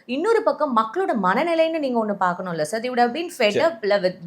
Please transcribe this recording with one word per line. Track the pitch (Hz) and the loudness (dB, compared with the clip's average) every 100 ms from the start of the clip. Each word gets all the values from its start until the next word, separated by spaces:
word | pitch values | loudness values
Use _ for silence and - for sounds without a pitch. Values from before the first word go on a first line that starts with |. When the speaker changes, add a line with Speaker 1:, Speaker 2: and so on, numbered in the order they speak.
| - | -8
Speaker 1:
இன்னொரு | 262 403 453 | -4 2 2
பக்கம் | - 285 294 220 | 2 0 0 0
மக்களோட | 214 359 381 254 | 0 -2 -2 0
மனநிலைன்னு | 208 226 339 330 320 330 | 2 2 2 2 2 0
நீங்க | 269 233 214 | -2 -2 -2
ஒண்ணு | 202 | 0
பார்க்கணும்ல | 185 175 185 165 | 0 -2 -4 -4
சார். | 151 220 | -2 -4
They | |
would | 247 247 | -2 2
have | 240 269 | 2 0
been | 349 | -6
fed | - 214 | 0 0
Speaker 2:
சரி. | 240 | 2
Speaker 1:
up | 320 330 | 0 0
ல | 196 202 | 0 2
with | 180 180 | 0 -4